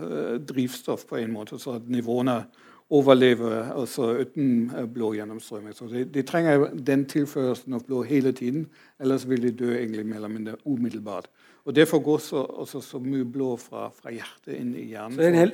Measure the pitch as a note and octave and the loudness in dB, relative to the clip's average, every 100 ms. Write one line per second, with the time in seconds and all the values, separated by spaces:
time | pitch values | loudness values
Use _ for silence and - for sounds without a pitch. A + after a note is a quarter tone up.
0 | E3 D#3 G#2 A#2+ C#3 C3+ B2 - - A#2 | -6 -6 -4 -4 -4 -4 -4 -4 -6 -6
1 | - C#3 A2+ A2 G#2+ C3 C#3 A#2+ A#2+ B2 | -6 -6 -4 -6 -8 -10 -10 -8 -4 -2
2 | A2+ B2 C3 A#2 G#2 _ - - - D3 | 0 0 0 -2 -6 _ -20 -20 2 6
3 | C3+ B2+ B2+ A#2 A#2 A2+ B2 D3 A#2 - | 8 8 8 6 2 -2 -4 -6 -6 -2
4 | A2+ B2 B2+ D#3+ C#3 A#2 A#2 C3 A#2 A#2+ | 0 0 -2 0 2 2 0 -4 -6 -4
5 | A2 G#2+ G#2+ A2 - G#2+ G#2+ - A#2 B2 | -2 -4 -6 -12 -12 -12 -12 -14 -8 -4
6 | C3 C#3+ C3 E3+ E3 C#3+ D3 E3 C3 C#3 | -2 -2 0 2 4 4 4 0 0 0
7 | C#3 D#3 C#3+ D3 B2+ A#2+ B2+ A#2+ B2+ B2+ | 2 0 -2 -2 -2 -2 -6 -8 -4 -4
8 | A2+ C#3+ C3 B2+ B2 D3 D3+ _ _ - | 0 2 2 0 -2 -4 -6 _ _ -4
9 | C3 C3 B2+ C3 B2 A2+ A#2+ A#2+ A2+ G#2+ | 0 0 0 0 0 0 -2 -2 -4 -6
10 | G#2+ G#2+ G#2 A2 G#2+ A2 D3+ B2 A#2+ A2 | -6 -8 -8 -8 -8 -8 -4 -2 -2 -4
11 | G#2 F#2 - _ _ _ - C#3+ D#3 D#3+ | -8 -8 -10 _ _ _ 2 6 6 4
12 | C#3 D3+ - C#3+ - - C#3 C#3 - C#3 | 2 0 0 -4 -4 -8 -12 -12 -12 -8
13 | C3 C3+ B2 C3+ C3 A#2+ - A2 A2 - | -4 -4 -4 -4 -4 -4 -8 -12 -12 -12
14 | - A2+ G#2 - - C3+ B2 B2+ A2+ A2 | -14 -14 -14 -16 -12 -8 -6 -8 -10 -10
15 | G#2+ C3+ E3+ E3+ F3 | -8 2 6 8 6